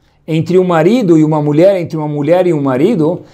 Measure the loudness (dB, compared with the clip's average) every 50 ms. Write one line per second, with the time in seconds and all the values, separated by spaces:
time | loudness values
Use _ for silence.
0 | _ _ _ _ -8 -6 -4 -4 -2 0 0 0 2 2 0 2 2 2 2 2
1 | 2 2 2 2 2 2 0 -2 -2 0 2 2 2 2 2 0 -4 -6 -8 -8
2 | -6 -6 -6 -4 -2 0 0 2 2 0 0 0 -2 -2 0 0 0 0 0 0
3 | 0 -2 -2 -6 -10 -18